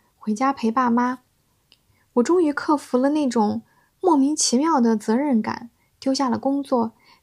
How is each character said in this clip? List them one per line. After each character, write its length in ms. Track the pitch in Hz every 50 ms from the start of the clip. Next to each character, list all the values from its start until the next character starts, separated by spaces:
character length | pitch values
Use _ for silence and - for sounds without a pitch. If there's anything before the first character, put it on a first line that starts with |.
| _ _ _
回 160 | _ - 214 214
家 200 | 208 262 269 269
陪 180 | - 226 226
爸 180 | 226 262 254 240
妈。 300 | 233 247 240 254 262 - _ _ _ _ _ _ _ _ _ _ _ _ _ _ _ _ _ _ -
我 100 | 247 240
终 180 | 330 349 370
于 120 | 330 294 285
克 240 | - - - 302
服 200 | 277 - - -
了 120 | 247 262 277
那 180 | 302 302 294
种 360 | 254 233 233 208 208 214 233 - _ _ _ _ _ _ _
莫 160 | - 359 320
名 180 | 277 262 285 311
其 240 | - - - 240
妙 220 | 254 302 330 - 247
的 160 | 233 226 226
责 220 | 208 - - 220
任 240 | 254 294 294 254 214
感， 280 | 214 220 - - 240 - _ _ _ _ _ -
丢 140 | - 269 269
下 160 | 285 269 247
了 80 | 226 220
工 240 | - 269 277 285 269
作， 300 | - 269 240 226 226 - _ _ _ _ _